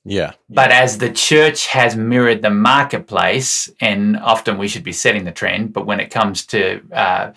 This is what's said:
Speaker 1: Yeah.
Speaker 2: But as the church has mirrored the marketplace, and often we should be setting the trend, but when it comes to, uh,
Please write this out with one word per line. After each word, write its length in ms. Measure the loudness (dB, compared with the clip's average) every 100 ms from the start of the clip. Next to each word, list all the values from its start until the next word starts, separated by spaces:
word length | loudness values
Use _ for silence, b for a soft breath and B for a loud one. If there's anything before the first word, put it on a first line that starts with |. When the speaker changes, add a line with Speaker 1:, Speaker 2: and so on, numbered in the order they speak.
| -6
Speaker 1:
Yeah. 260 | -4 -4 -8 _
Speaker 2:
But 220 | 2 4
as 260 | 6 4 0
the 140 | -4
church 560 | -2 2 4 4 2 -2
has 280 | 2 2 0
mirrored 460 | 0 2 2 2
the 80 | 0
marketplace, 1200 | 2 4 2 0 -4 -4 0 0 0 -2 -4 -6 -4
and 380 | -2 0 0 0
often 400 | 0 0 0 -4
we 100 | -6
should 160 | -8
be 100 | -10
setting 320 | -2 0 0 -4
the 60 |
trend, 400 | -6 -4 -4 -6
but 120 | -6 -4
when 140 | -6
it 100 | -4
comes 340 | -2 -2 -4 -6
to, 340 | -2 -2 -4 -8
uh, 400 | -4 -2 -2 -4